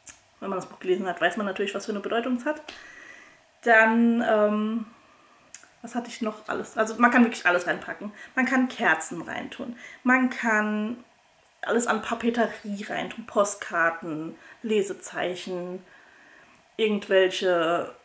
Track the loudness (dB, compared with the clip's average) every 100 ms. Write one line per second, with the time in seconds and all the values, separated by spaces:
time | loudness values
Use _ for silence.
0 | -20 -20 _ _ -8 -6 -8 -8 0 0
1 | 0 0 0 0 -4 -2 -4 -4 -6 -6
2 | -2 -2 0 -2 -2 -4 -8 -18 -20 -20
3 | -20 -20 -20 _ _ _ 4 6 8 6
4 | 4 4 2 4 4 2 -2 -4 -8 -14
5 | _ _ _ _ _ -20 -20 _ -8 -8
6 | -8 -6 -6 -6 -6 -6 -4 -2 -2 4
7 | 4 6 6 4 2 2 0 -4 -6 -10
8 | -12 -14 -8 -2 0 2 0 2 2 2
9 | -2 -8 -8 -10 -10 -10 -12 -12 -18 -4
10 | 2 4 2 0 0 2 2 -2 -4 -8
11 | -14 _ _ _ _ _ -2 0 0 -2
12 | -4 -2 -2 0 -2 -4 -10 -8 -6 -6
13 | -6 -10 -4 0 0 -2 -4 0 0 0
14 | -6 -8 -8 -12 -20 -12 0 0 0 -4
15 | -10 -6 -4 -6 -6 -8 -8 -10 -14 -20
16 | -20 -20 -20 -20 -20 _ _ -2 0 0
17 | 4 4 4 2 2 2 2 0 -2 -10